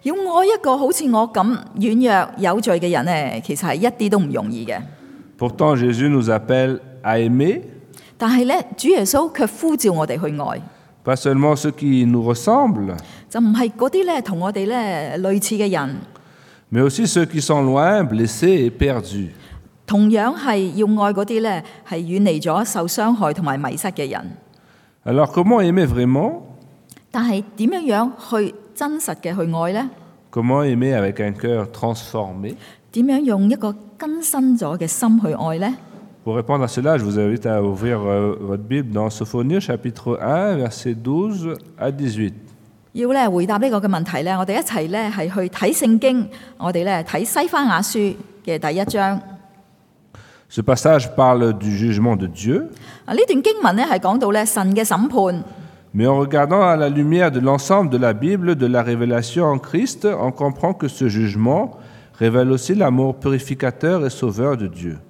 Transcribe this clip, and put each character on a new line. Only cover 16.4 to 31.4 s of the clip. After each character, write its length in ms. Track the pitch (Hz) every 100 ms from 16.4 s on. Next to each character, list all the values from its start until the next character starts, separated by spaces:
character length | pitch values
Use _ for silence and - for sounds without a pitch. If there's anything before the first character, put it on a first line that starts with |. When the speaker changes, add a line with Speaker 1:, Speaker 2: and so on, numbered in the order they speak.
| - - _
Speaker 2:
mais 120 | 113
aussi 240 | 139 139 226
ceux 180 | 180 165
qui 160 | 160
sont 220 | 139 151
loin, 380 | 135 135 165 208 160
blessés 600 | 110 113 - 170 190 120
et 20 |
perdus. 580 | - 143 123 92 101 90 - - - - _ -
Speaker 1:
同 240 | 208 214
樣 240 | 220 220 285
係 340 | 262 208 190
要 120 | 165 208 214
愛 100 | 202
嗰 100 | 196
啲 160 | 208 226
咧 240 | 220 180 151 - -
係 80 | 170
遠 240 | 165 185
離 200 | 202 156
咗、 200 | 160 160
受 220 | 220 214 170
傷 260 | - 220
害 180 | 233 165
同 100 | 151
埋 140 | 156 135
迷 160 | 139 147
失 120 | 202
嘅 220 | - 139
人。 200 | 101 90 - _ _ _ _ _ _ -
Speaker 2:
Alors, 200 | 131 143
comment 360 | - 180 233
aimer 240 | 185 180 156
vraiment ? 460 | 120 123 131 208 339 - - - - _ - _
Speaker 1:
但 140 | -
係 180 | 240 196 208 -
點 140 | 220
樣 100 | 359 311
樣 240 | 208 240 254 -
去 260 | 226 208 - -
真 260 | - 294 302
實 140 | 220 160
嘅 120 | 170
去 160 | 185 170
愛 180 | 165 170
呢？ 180 | 202 262 - - - _
Speaker 2:
Comment 360 | - 117 135 147
aimer 280 | 120 127
avec 200 | 127 98 101
un 120 | 104
cœur 340 | 101